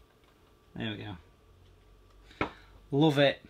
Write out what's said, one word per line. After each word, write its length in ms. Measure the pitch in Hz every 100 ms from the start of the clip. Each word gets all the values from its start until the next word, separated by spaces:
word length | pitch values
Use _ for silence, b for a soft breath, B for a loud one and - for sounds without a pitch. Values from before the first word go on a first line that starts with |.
| _ _ _ _ _ _ _ -
There 160 | 113
we 120 | 104 107 95 - _ _ - - - _ - - - B B
go. 80 | B B B B -
Love 260 | 139 160 139
it. 240 | 139 - -